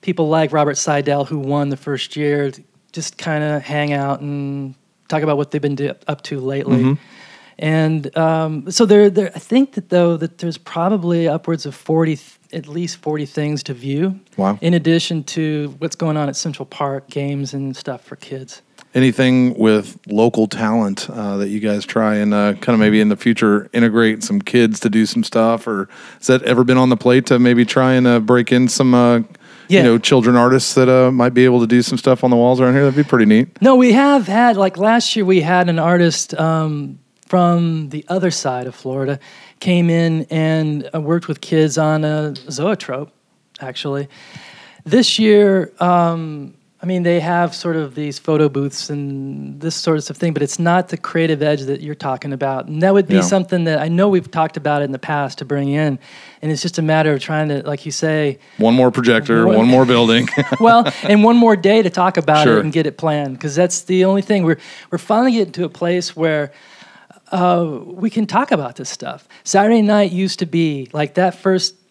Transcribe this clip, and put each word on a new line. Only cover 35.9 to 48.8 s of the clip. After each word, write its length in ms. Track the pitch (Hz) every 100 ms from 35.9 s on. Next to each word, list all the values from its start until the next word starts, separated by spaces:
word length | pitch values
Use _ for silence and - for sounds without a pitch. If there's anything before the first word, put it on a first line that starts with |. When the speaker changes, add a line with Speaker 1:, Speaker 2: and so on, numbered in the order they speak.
| 175 170 151 - -
Speaker 1:
um, 600 | 160 160 156 147 139 135 _ _ _
from 600 | 180 175 175 170 160 151
the 140 | 151 -
other 220 | 185 180
side 380 | - 143 127 123
of 60 | 120
Florida 420 | 131 131 135 139 - - - _
came 320 | - 175 170
in 340 | 165 165 160 156
and, 580 | 160 160 160 156 147 131
uh, 60 | 160
worked 260 | 151 170 -
with 140 | 151
kids 360 | - 160 156 160
on 280 | 156 156
a 300 | 156 151 151 135 -
zoetrope, 600 | 131 165 208 - 131 147 _ _ _ _ -
actually. 460 | 131 127 151 139 139 - - - - - - _
This 340 | - 220 233 -
year, 540 | 220 208 208 190 - _
um, 720 | 175 180 170 165 160 151 139 - _ _
I 60 | 175
mean, 160 | 185
they 160 | 175 175
have 340 | 160 175 175
sort 220 | - 175
of 220 | 165 147 127
these 200 | 147 139
photo 280 | - 156 151
booths 420 | 135 139 -